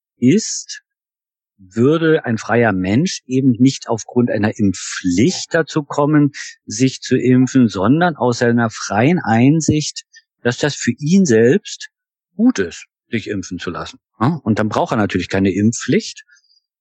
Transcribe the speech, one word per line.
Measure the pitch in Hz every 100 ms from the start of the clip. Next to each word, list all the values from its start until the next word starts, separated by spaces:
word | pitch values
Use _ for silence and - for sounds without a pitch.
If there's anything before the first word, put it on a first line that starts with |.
| _ -
ist, | 123 202 - - - - _ _ _ _ _ _ _ _
würde | 92 107 131 160 160 156
ein | 123 110
freier | - 117 113
Mensch | 95 92 113 185 - -
eben | 131 135
nicht | 120 131 - -
aufgrund | 113 - 123 123
einer | 104 107 -
Impfpflicht | 101 - - - 92 87 165 - -
dazu | 165 156 156
kommen, | 143 - 147 151 147 - - -
sich | - 107 131 -
zu | - 127
impfen, | 123 127 127 135 117
sondern | 95 101 156 175 151
aus | 123 117
seiner | 120 120 113
freien | - - 101 135 180
Einsicht, | 104 113 131 160 - 151 151 - _ - _ _
dass | 120 117
das | 151 -
für | -
ihn | - 147 196
selbst | 165 110 117 190 - - - _ _ _ _ -
gut | 247 -
ist, | - - - _ -
sich | 113 -
impfen | 98 - 90
zu | 92
lassen. | 80 80 - _ -
Ja? | 131 165
Und | 110 104
dann | 107
braucht | 123 -
er | 120
natürlich | 98 92 82
keine | 98 98
Impfpflicht, | 95 107 - - 190 - - _ _ _ _ _ _